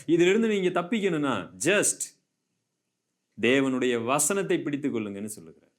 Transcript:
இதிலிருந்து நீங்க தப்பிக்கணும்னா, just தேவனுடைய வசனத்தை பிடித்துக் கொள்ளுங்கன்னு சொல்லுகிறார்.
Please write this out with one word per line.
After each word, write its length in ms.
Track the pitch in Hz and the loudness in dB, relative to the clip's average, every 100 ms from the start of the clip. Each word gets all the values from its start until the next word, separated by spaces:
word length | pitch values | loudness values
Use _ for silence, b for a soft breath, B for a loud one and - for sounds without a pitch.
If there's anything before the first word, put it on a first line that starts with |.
| - | 0
இதிலிருந்து 420 | 165 175 214 226 | 4 4 4 2
நீங்க 340 | 208 180 180 | 2 0 0
தப்பிக்கணும்னா, 680 | 175 226 190 160 143 107 82 92 139 | -2 0 0 0 0 -2 -4 -4 0
just 320 | 202 156 - - _ _ _ _ _ _ _ _ _ _ _ _ - | 2 2 -2 -8 _ _ _ _ _ _ _ _ _ _ _ _ -2
தேவனுடைய 640 | 113 135 135 127 127 120 | 2 2 2 0 0 -2
வசனத்தை 560 | 117 143 - 196 185 175 | 0 0 0 -2 -2 -2
பிடித்துக் 360 | 147 143 139 113 | -2 -4 -4 -4
கொள்ளுங்கன்னு 300 | 104 98 104 | -6 -8 -12
சொல்லுகிறார். 460 | 82 82 - _ | -14 -18 -20 _